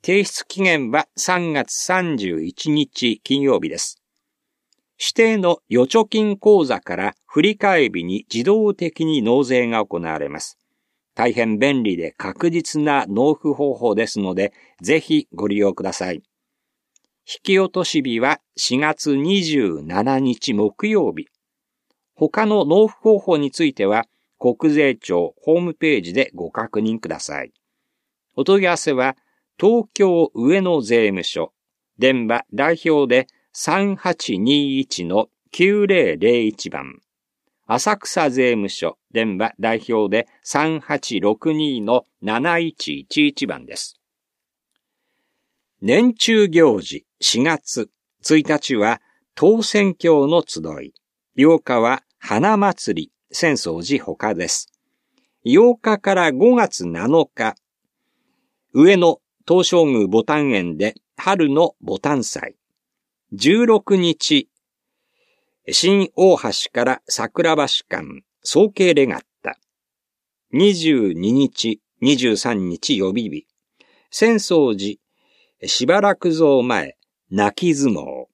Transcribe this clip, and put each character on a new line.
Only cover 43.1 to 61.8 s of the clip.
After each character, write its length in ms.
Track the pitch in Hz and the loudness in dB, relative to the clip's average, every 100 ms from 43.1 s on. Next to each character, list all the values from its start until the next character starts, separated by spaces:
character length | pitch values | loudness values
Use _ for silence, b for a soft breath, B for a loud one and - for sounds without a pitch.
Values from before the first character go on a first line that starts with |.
| 151 147 | 0 0
一 200 | 143 131 | 0 -8
番 180 | 69 | -8
で 100 | - | -14
す。 240 | - - _ _ _ _ _ _ _ _ _ _ _ _ _ _ _ _ _ _ _ | -14 -14 _ _ _ _ _ _ _ _ _ _ _ _ _ _ _ _ _ _ _
年 320 | 98 151 247 | 2 4 4
中 320 | 226 - 220 202 | 2 0 2 4
行 340 | 160 165 220 | 6 4 4
事、 240 | - 139 _ _ | -4 -14 _ _
四 220 | - - | -2 0
月 480 | 165 165 - 127 107 _ _ _ | 0 -2 -6 -8 -8 _ _ _
一 220 | - 156 | 2 2
日 320 | 143 151 - | 2 -4 -2
は 260 | 117 107 117 _ _ _ | 0 0 -2 _ _ _
当 260 | - 165 226 | 2 4 4
選 320 | 214 208 196 | 0 0 0
協 320 | 175 170 156 139 | 0 2 2 4
の 160 | 170 | 0
集 160 | - - 80 76 | -2 -10 -10 -12
い。 120 | - _ _ _ _ | -16 _ _ _ _
八 240 | - 147 165 | 2 4 4
日 200 | - 123 | 2 0
は 240 | 117 131 _ _ | 0 -2 _ _
花 380 | - 107 185 214 | -4 0 2 2
祭 480 | 202 170 - 92 | 0 -2 -6 -6
り、 60 | 156 _ _ | -8 _ _
浅 240 | - 165 | -4 -2
草 260 | 135 85 82 | -2 -4 -8
寺 240 | 90 139 | -4 -4
他 300 | - 85 107 | -4 -6 -6
で 120 | 87 85 | -4 -4
す。 240 | - - _ _ _ _ _ _ _ | -6 -8 _ _ _ _ _ _ _
八 320 | 233 240 233 | 2 6 6
日 220 | 233 226 202 | 4 -2 -2
か 160 | 196 | 0
ら 180 | 185 165 | 0 0
五 220 | 131 220 | 4 4
月 320 | 247 202 - | 4 0 -2
七 400 | 87 85 110 165 | -8 -4 0 2
日、 300 | 147 - 113 - _ _ _ _ _ _ _ _ _ _ _ | 0 -4 -6 -6 _ _ _ _ _ _ _ _ _ _ _
上 260 | 131 170 190 | 4 6 6
野 220 | 175 143 _ _ - | 4 0 _ _ 0
東 200 | 180 175 | 2 4
照 180 | 175 151 | 2 4
宮 180 | 123 | 2
牡 180 | 95 110 | 2 2
丹 280 | 107 151 143 | 0 -2 0
園 260 | 104 87 78 | -2 -4 -4
で 160 | 104 - _ - | -4 -6 _ -6
春 320 | - 190 151 | -2 0 2
の 240 | 143 165 _ | 2 0 _